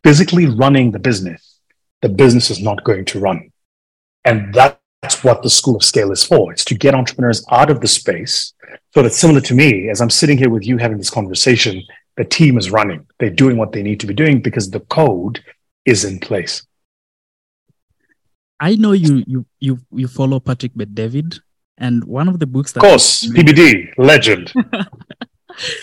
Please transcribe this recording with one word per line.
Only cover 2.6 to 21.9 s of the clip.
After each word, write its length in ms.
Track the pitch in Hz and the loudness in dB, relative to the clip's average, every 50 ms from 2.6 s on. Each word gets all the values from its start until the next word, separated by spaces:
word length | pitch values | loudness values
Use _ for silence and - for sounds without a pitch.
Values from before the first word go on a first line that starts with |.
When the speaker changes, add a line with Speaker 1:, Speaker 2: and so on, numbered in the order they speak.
Speaker 1:
not 220 | 101 107 104 104 - | -4 -6 -6 -4 -2
going 200 | - 107 95 95 | -2 -2 -2 -4
to 140 | - - 101 | -8 -6 -4
run. 320 | 98 95 92 85 - _ _ _ _ _ _ _ _ _ _ _ _ _ _ _ - | -4 -4 -4 -4 -8 _ _ _ _ _ _ _ _ _ _ _ _ _ _ _ -2
And 300 | 127 117 107 101 101 101 | 0 0 0 -2 -2 2
that's 680 | 123 131 139 - _ _ _ _ _ - 117 - - - | 2 2 2 2 _ _ _ _ _ -8 -8 -4 0 2
what 180 | 127 117 - | 2 2 2
the 80 | - 127 | 0 -2
School 260 | - - - 135 120 | 0 0 0 0 0
of 80 | 101 - | 0 0
Scale 280 | - - 123 107 98 | 0 0 0 0 -2
is 120 | 98 - - | -2 -4 -2
for. 280 | - 180 135 98 85 - | 0 2 2 2 0 -4
It's 120 | - - | -6 -6
to 100 | - 127 | -4 -4
get 180 | 107 - 139 139 | 0 2 2 2
entrepreneurs 500 | 131 123 - - - 123 120 113 - - - | 2 0 -4 -4 -2 -2 -2 -2 -2 -2 0
out 220 | 123 120 143 147 | 2 2 4 2
of 100 | 143 113 | 2 0
the 60 | 120 107 | 0 -2
space 680 | - - - - 92 85 - - - - - - - _ - - - - _ _ - | -2 -2 -2 -4 -6 -6 -6 -8 -6 -6 -8 -10 -14 _ -20 -20 -20 -20 _ _ 2
so 80 | 147 | 2
that, 120 | 127 113 - | 2 2 2
similar 280 | - - 165 151 139 | 2 2 4 4 4
to 140 | 123 - 123 | 2 2 2
me, 340 | 127 151 147 110 95 92 110 | 2 4 4 2 0 -2 -4
as 120 | 104 98 | -4 -2
I'm 100 | 120 117 | -2 0
sitting 260 | - - 170 147 147 123 | 0 0 2 2 2 2
here 140 | 135 123 | 2 2
with 160 | 113 110 95 110 | 0 0 -2 -2
you 100 | 127 117 | -2 -2
having 220 | 117 117 107 104 | -2 -4 -4 -6
this 100 | 95 - | -8 -8
conversation, 720 | - 117 101 95 92 - - 131 123 107 - 113 95 92 92 - - - _ _ _ | -6 -6 -6 -6 -4 -2 0 2 2 2 0 -4 -6 -8 -12 -18 -20 -20 _ _ _
the 80 | - 113 | -8 -8
team 360 | - - - 165 143 127 117 | -4 0 2 2 4 2 2
is 100 | 92 90 | 0 -2
running. 380 | 101 110 104 101 87 78 - _ _ - | -2 -2 -2 -2 -4 -10 -14 _ _ -6
They're 200 | 120 104 87 85 131 | -6 -4 0 2 2
doing 140 | 135 123 113 | 2 2 0
what 140 | 110 101 | -2 -4
they 100 | - 110 | -6 -6
need 180 | 101 101 104 - | -6 -6 -6 -6
to 60 | - 104 | -8 -8
be 60 | 98 | -4
doing 260 | 123 156 156 143 120 | -2 0 2 2 2
because 300 | 107 127 - 123 98 95 | 0 -2 -4 -6 -6 -6
the 120 | 95 101 | -8 -10
code 640 | - - - 165 160 135 98 87 90 104 117 - _ _ _ _ _ _ _ _ - | -10 -6 0 2 2 2 2 -2 -4 -8 -10 -12 _ _ _ _ _ _ _ _ 0
is 200 | - 117 104 - | 0 0 0 0
in 140 | 98 95 92 | -6 -8 -10
place. 460 | - - 113 95 85 - - - - _ _ _ _ _ _ _ _ _ _ _ _ _ _ _ _ _ _ _ _ _ _ _ _ _ _ _ _ _ _ _ _ _ _ _ _ _ _ - | -10 -8 -6 -6 -6 -8 -12 -14 -16 _ _ _ _ _ _ _ _ _ _ _ _ _ _ _ _ _ _ _ _ _ _ _ _ _ _ _ _ _ _ _ _ _ _ _ _ _ _ -4
Speaker 2:
I 160 | 147 170 214 | -2 0 0
know 160 | 214 220 208 | 2 2 2
you, 320 | 196 196 165 151 143 131 - | 2 2 2 2 2 0 -2
you, 200 | - 131 127 123 _ _ - | -4 -6 -8 -8 _ _ -8
you, 200 | 139 135 131 127 - _ | -6 -6 -6 -6 -8 _
you 160 | - 123 131 123 | -10 -8 -8 -8
follow 320 | 123 - 135 135 135 131 | -6 -4 -4 -2 -2 -4
Patrick 340 | - - 127 120 - 123 - | -4 -6 -6 -6 -8 -10 -10
Bet-David, 640 | 113 107 104 104 110 110 113 123 143 156 170 170 - _ _ _ _ _ _ _ - | -10 -12 -10 -8 -8 -8 -6 -6 -6 -8 -8 -10 -16 _ _ _ _ _ _ _ -8
and 240 | 123 123 | -4 -2